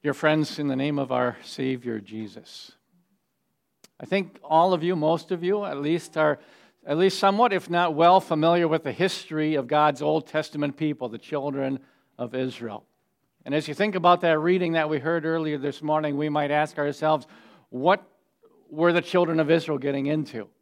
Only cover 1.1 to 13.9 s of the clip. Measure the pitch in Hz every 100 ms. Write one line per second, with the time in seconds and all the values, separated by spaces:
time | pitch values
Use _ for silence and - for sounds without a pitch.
1.1 | 127 123 - - - 131 127 120 110 98
2.1 | 110 107 90 - - - _ _ _ _
3.1 | _ _ _ _ _ _ _ _ _ 123
4.1 | 196 175 - - 160 180 175 170 180 156
5.1 | 165 - 180 180 208 196 143 147 170 -
6.1 | 160 151 143 - - _ _ - 151 190
7.1 | 190 196 202 240 190 - 175 175 151 170
8.1 | 185 - 156 165 175 165 156 143 117 180
9.1 | - - 156 156 151 123 151 151 135 147
10.1 | 156 151 156 156 151 147 139 156 147 123
11.1 | 110 - 147 143 139 135 135 _ _ _
12.1 | - 120 127 127 - 117 104 _ _ _
13.1 | _ _ _ - 147 151 147 214